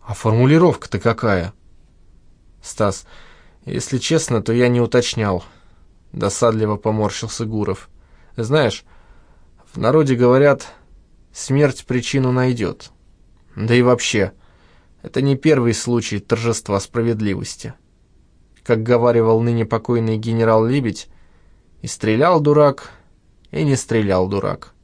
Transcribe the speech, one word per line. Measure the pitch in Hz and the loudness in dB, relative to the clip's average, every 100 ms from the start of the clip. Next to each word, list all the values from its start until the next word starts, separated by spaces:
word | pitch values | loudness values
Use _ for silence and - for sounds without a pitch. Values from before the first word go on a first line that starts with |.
А | - | -12
формулировка-то | 104 110 113 127 160 175 - - 101 | -4 0 4 4 6 4 2 -6 -2
какая?» | 117 110 113 95 87 _ _ - _ _ _ - _ _ _ _ | -2 0 0 0 -2 _ _ -20 _ _ _ -20 _ _ _ _
«Стас, | - - 104 - - - - - - _ | -18 -4 -4 -4 -16 -20 -20 -20 -20 _
если | - - - 127 | -10 -8 -6 -6
честно, | - 160 - 117 | -2 -2 0 -4
то | 104 | -2
я | 120 123 | 0 2
не | 123 | 2
уточнял», | 117 123 120 - 104 90 - - - _ _ _ _ | 2 0 0 -4 -2 -4 -6 -20 -20 _ _ _ _
досадливо | - 101 - 117 110 107 | -6 -6 0 0 0 -2
поморщился | 104 110 107 104 - 113 - | -2 -4 -2 -4 -4 -10 -8
Гуров. | 110 110 101 95 - - _ - - - | -6 -4 -4 -6 -12 -20 _ -20 -16 -10
«Знаешь, | 113 151 123 - _ - - - _ _ - _ _ | -2 0 0 -4 _ -20 -20 -20 _ _ -20 _ _
в | - | -4
народе | 113 151 143 | 2 2 2
говорят, | 120 123 131 143 139 - - _ - _ _ _ | 2 4 6 4 2 -4 -20 _ -20 _ _ _
смерть | - - 135 147 127 - | -18 -2 2 2 0 -4
причину | 123 117 135 127 | -4 -2 -2 0
найдёт. | 127 127 120 95 - - _ _ _ _ _ _ | 0 0 -2 -4 -6 -18 _ _ _ _ _ _
Да | - 110 | -8 0
и | 120 | 2
вообще...» | 123 123 - 107 95 - _ _ _ _ _ _ | 4 2 0 -2 -2 -6 _ _ _ _ _ _
Это | - 131 | -8 -2
не | 139 139 | 0 0
первый | 160 143 117 | 2 2 2
случай | 110 - 120 110 104 | -2 -2 -2 -2 -8
торжества | - 113 117 110 - 98 | -4 -2 -2 -4 -2 -4
справедливости. | - 120 117 107 104 92 85 - 113 - _ _ _ _ _ _ _ _ | -2 -4 -2 -2 -2 -4 -8 -14 -16 -16 _ _ _ _ _ _ _ _
Как | - 113 | -2 -2
говаривал | 113 120 120 117 113 113 | 2 2 4 4 4 2
ныне | 117 117 | 2 0
покойный | 110 113 - 120 113 110 | -2 -4 -2 -2 0 -2
генерал | 113 113 113 110 | -2 0 2 4
Лебедь, | 113 139 117 - - - - _ _ _ _ _ | 2 0 -2 -8 -16 -20 -20 _ _ _ _ _
и | - | -14
стрелял | - 110 110 165 170 | -6 -2 2 2 4
дурак, | 147 151 147 139 - - _ _ _ _ _ | 4 4 4 2 -14 -20 _ _ _ _ _
и | - | -4
не | 151 131 | 0 0
стрелял | - 113 101 92 92 | 0 0 2 0 0
дурак. | 101 98 - - _ | -2 -4 -8 -14 _